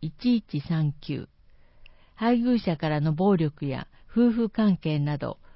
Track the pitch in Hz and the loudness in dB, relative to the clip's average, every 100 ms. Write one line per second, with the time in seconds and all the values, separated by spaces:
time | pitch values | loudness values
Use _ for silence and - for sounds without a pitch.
0 | 160 - 240 233 - 151 - 165 151 143 | -12 -4 0 0 0 -8 -2 -2 0 -4
1 | - 135 - _ - - - - - - | -8 -8 -10 _ -20 -20 -20 -20 -20 -20
2 | - - 226 240 240 240 190 160 160 151 | -20 -4 0 2 2 0 0 -2 0 0
3 | 151 151 190 190 156 - 143 127 139 - | 0 2 2 2 0 -2 -6 -6 -10 -18
4 | - 226 240 226 226 - 214 180 160 151 | -6 2 2 2 -2 0 2 2 0 -2
5 | 147 147 - - - | -2 -4 -6 -10 -16